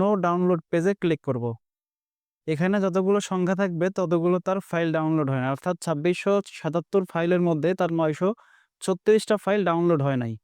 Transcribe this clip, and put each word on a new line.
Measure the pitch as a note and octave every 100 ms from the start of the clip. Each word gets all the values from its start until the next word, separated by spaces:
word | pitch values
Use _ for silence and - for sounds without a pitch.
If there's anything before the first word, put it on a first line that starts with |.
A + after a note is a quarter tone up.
no | G3 G#3
ডাউনলোড | F3 F3 F3+ F3 -
পেজে | E3+ F3 G3+
ক্লিক | F3 D#3
করব। | - B2 A#2 A2+ _ _ _ _ _ _ _ _ -
এখানে | C#3+ F3+ G3+
যতগুলো | F#3+ F3+ F#3+ G3+
সংখ্যা | - F#3 F3+ F#3+
থাকবে, | G3 E3 F3+
ততগুলো | G3 F3 E3+ F3 F3+
তার | F#3 F#3+
ফাইল | - E3+ E3
ডাউনলোড | D#3 D#3 D#3+ C#3
হয় | C3+
না। | C3
অর্থাৎ | C#3 F3+ F3
ছাব্বিশশো | - D3+ E3 F3+ G3+ G3+ -
সাতাত্তর | - D#3+ E3 - G3 F#3
ফাইলের | E3+ E3+ F3+
মধ্যে | F3 D#3 D#3+
তার | F#3 F3
নয়শো | E3 D#3+ D3+ F#3 A#3 _ _ _ _
ছত্রিশটা | - F#3 - G#3+ - G#3+
ফাইল | - G#3 F3
ডাউনলোড | E3+ E3+ D#3+
হয় | C#3 C3+
নাই। | A#2 A2